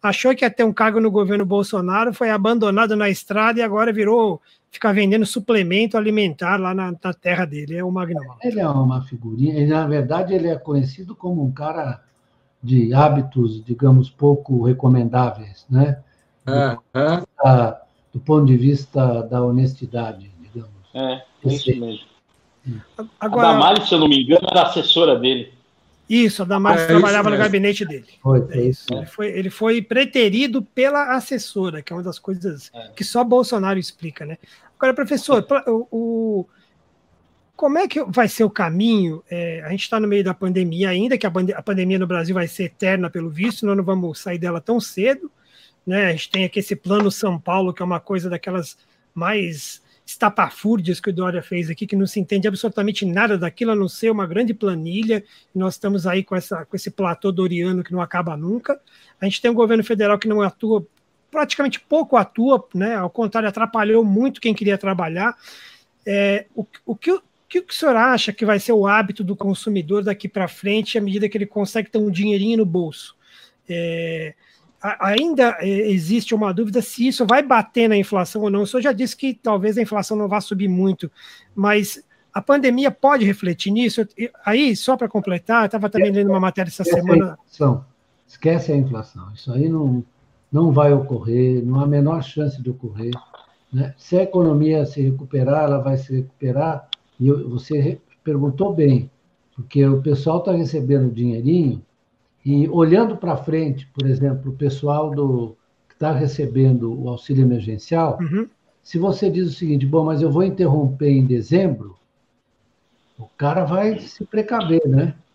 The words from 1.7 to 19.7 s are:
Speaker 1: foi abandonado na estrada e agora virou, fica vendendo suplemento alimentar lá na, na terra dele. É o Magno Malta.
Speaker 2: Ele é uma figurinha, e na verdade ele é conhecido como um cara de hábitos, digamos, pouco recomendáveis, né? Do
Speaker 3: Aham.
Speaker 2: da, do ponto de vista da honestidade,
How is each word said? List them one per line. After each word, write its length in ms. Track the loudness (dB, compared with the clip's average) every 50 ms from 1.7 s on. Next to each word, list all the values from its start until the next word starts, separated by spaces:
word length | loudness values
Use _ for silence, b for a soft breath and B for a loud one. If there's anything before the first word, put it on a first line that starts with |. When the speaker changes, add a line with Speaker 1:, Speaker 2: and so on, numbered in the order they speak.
| -2 -4 -2 0 0 0 0 0 -2
Speaker 1:
foi 160 | -2 0 0
abandonado 680 | 0 2 2 2 2 2 2 2 2 2 2 2 2 0
na 120 | 0 0
estrada 520 | -2 -4 -6 _ -2 0 0 0 0 0
e 20 | -2
agora 300 | -2 0 0 0 0 0
virou, 480 | 0 0 2 2 2 2 0 -2 -4 _ _ _ _ _ _
fica 220 | -18 -2 0 2
vendendo 340 | 2 4 4 4 4 2 2
suplemento 720 | 0 -2 -8 -2 0 0 0 2 0 0 0 0 0 0
alimentar 640 | -2 0 0 0 0 0 0 -2 -4 -2 -2 -2 -2
lá 140 | -2 -2 -4
na, 180 | -4 -4 -6 -8 -6
na 120 | _ -8 -8
terra 320 | _ _ -2 -2 -2 -2
dele. 320 | -4 -6 -10 -10 -8 -8 -6
É 60 | -6
o 60 | -4
Magno 360 | -4 -4 -4 -6 -6 -8 -8 -12
Malta. 180 | -16 -6 -6
Speaker 2:
Ele 140 | -4 -2 -2
é 80 | -2 0
uma 360 | 0 2 2 2 0 -2 -6
figurinha, 540 | -8 -12 -12 -10 -10 -2 0 0 0 2 0
e 80 | 0
na 220 | 2 2 0 0 0
verdade 460 | -2 -2 -2 -2 -2 -2 -2 -2 -2
ele 160 | -2 0 -2
é 80 | -4 -4
conhecido 580 | -4 -2 0 0 0 -2 -4 -10 -16 -16 -16
como 260 | _ -6 -6 -4 -2 -2
um 60 | -4
cara 520 | -4 -6 -8 -8 -6 -6 -6 -8 -8 -10 _ _ _ _ _ _ _ _ _ _ _ _
de 320 | -4 2 2 2 2 4 4
hábitos, 680 | 4 4 4 4 2 -2 -2 -2 0 0 0 -2 -6 -8
digamos, 460 | -8 -4 2 4 6 6 6 6 2
pouco 540 | _ _ 4 4 4 4 0 -2 -2 0 2
recomendáveis, 1040 | 2 0 2 4 4 4 4 2 0 0 0 0 0 -2 -8 -14 -18 -20 -20 _ _
né? 300 | 4 4 4 4 2 -4 -6 _ _ _ _ _ _ _ _
Do 60 | -2 0
Speaker 3:
Aham. 680 | 0 0 0 -2 -6 _ _ _ 0 0 2 0 -2 -4 _ _ 2
Speaker 2:
da, 400 | 4 6 6 6 4 0 -4 -8 -18 _ _ _ _ _ _
do 60 | -12
ponto 280 | -2 2 2 4 6 6
de 100 | 4 4
vista 640 | 4 2 2 0 -4 _ _ 0 0 2 0 -2
da 200 | -4 -4 -2 -2
honestidade, 880 | 0 0 2 2 0 0